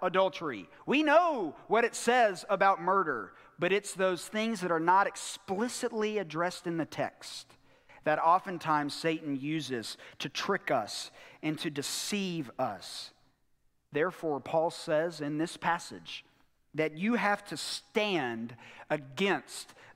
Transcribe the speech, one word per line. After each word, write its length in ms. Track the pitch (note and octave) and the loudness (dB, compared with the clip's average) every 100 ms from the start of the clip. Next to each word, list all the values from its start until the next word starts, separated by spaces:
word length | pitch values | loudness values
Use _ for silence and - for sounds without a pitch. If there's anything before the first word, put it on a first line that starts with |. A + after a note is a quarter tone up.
adultery. 680 | F#3 F#3 F#3+ - D#3+ A2 E2+ - - | 0 4 4 2 -6 -6 -10 -12 0
We 180 | C4 | 2
know 500 | D4+ D#4 F4 C4+ D#3+ - - | 6 6 6 2 -4 -6 0
what 160 | G#3+ | 2
it 100 | A#3 | 2
says 500 | - - B3+ A3 F3+ - | 2 4 6 6 4 -2
about 320 | F#3+ G3 F3 | 4 4 4
murder, 500 | F3 G3 E3 B2 F#2 - - - | 2 2 2 -2 -6 -14 -20 -2
but 120 | F3 | 2
it's 220 | G3 - | 2 0
those 300 | F3 F#3+ F3 - | 0 0 0 -4
things 340 | G#3+ A3 G#3+ | -2 -2 -2
that 100 | F3+ | 0
are 80 | E3 | 2
not 260 | E3+ F#3+ G3 | 6 6 4
explicitly 1120 | - - - - F#3+ A#3+ - A#3+ A3+ G#3+ G#3+ | -2 -10 -12 -6 -2 -2 -2 -4 -2 -2 -2
addressed 480 | E3+ D#3 F3 - F3 | -4 -2 -2 -2 -4
in 120 | E3 | -2
the 60 | |
text 640 | D3 - B2 - - - - - _ _ _ - | -4 -4 -4 -6 -16 -16 -16 -20 _ _ _ -6
that 160 | D3+ D3+ | 0 2
oftentimes 720 | D#3+ F3+ G3 F3 D#3+ D3+ C#3+ | 4 4 2 -6 0 0 0
Satan 460 | - E3 D#3+ D#3 C#3 | -2 -2 -2 -4 -4
uses 580 | C#3 D#3+ C3 B2 A2 - - - | -2 -4 -4 -6 -6 -12 -18 -10
to 100 | D3 | -8
trick 440 | - - G3 - | -6 -2 -2 0
us 400 | C3+ G#2 - - - - - | -2 -2 -8 -12 -16 -20 -8
and 120 | D#3 D3+ | -4 -4
to 100 | - | -4
deceive 800 | C#3+ C3+ - - G#3 F#3+ E3 B2 - | -4 -6 -6 -4 -2 -2 -4 -6 -4
us. 540 | B2+ F#2+ - - - _ _ _ _ _ _ _ _ | -4 -4 -12 -14 -16 _ _ _ _ _ _ _ _
Therefore, 480 | C#3+ F3 - D#3+ C#3 | -2 -2 -2 -4 -4
Paul 300 | - E3 E3 | 0 0 0
says 500 | - - D3+ E3+ D#3 | -2 0 0 0 -4
in 180 | D3 D3+ | -4 -2
this 180 | D#3+ - | -4 -2
passage 680 | F3 E3+ - F#2+ E2+ - - _ _ _ _ C#3+ | -2 -2 -4 -16 -14 -16 -16 _ _ _ _ -2
that 220 | D#3 D#3 | -2 0
you 160 | G3+ | 0
have 300 | A#3 G3+ G3+ | 2 2 0
to 120 | - D#3 | -4 -10
stand 1000 | - - - A3 G#3 F3 B2 A#2 A#2 B2 - - - | -8 -10 -4 -2 2 0 0 -4 -8 -12 -18 -20 -4
against 840 | D3+ C3+ C3 G3 D3+ - - - - - | -4 -4 -2 2 0 -2 -14 -16 -20 -20